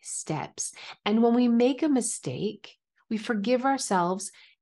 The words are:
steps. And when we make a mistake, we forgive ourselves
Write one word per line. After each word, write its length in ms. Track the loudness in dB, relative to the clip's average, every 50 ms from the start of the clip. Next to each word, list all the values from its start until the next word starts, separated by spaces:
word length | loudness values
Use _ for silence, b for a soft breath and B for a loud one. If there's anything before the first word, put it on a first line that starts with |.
| -14
steps. 680 | -12 -12 -10 -8 -6 -6 -6 -6 -8 -8 -10 -10 -10 B B B B B B -2
And 200 | 2 2 4 4
when 100 | 4 4
we 140 | 4 4
make 340 | 4 4 4 4 4 2 2
a 80 | 0 2
mistake, 880 | 2 2 0 -2 -6 -6 -6 -8 -6 -4 -4 -4 -6 -8 -16 -20 -20 _ _ _ _ _ _ -6
we 80 | -6
forgive 480 | -6 -4 -2 -4 -2 0 2 0 2 2
ourselves 640 | 0 0 0 0 0 0 2 2 0 -2 -4 -6 -12 b b b b b b